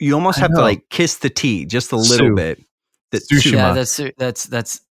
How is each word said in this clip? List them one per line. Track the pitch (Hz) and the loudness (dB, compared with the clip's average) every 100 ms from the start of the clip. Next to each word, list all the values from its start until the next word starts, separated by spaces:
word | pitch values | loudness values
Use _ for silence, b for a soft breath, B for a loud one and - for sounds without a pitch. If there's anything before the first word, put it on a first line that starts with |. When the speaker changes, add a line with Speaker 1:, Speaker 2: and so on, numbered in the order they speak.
Speaker 1:
you | 143 | -2
almost | 147 185 180 | 0 0 2
Speaker 2:
I | |
Speaker 1:
have | 175 | 2
to, | 165 | 4
Speaker 2:
know. | |
Speaker 1:
like, | 113 95 - | 2 0 -4
kiss | - 165 - | -2 -2 0
the | 143 | -4
T | - 135 95 73 | -2 -2 -2 -2
just | 117 - | -4 -2
a | 113 | 0
little | 113 120 120 | 2 4 4
Speaker 2:
Su. | 95 | 2
Speaker 1:
bit. | 80 76 _ _ _ _ - | -2 -6 _ _ _ _ -8
The | 104 | -6
Speaker 2:
Tsushima. | - 143 139 | 0 2 4
Speaker 3:
Yeah, | 135 127 127 123 - 139 - | 2 2 0 -2 -4 -6 -6
that's, | 127 - - | -6 -6 -8
that's, | 117 113 - _ | -8 -8 -12 _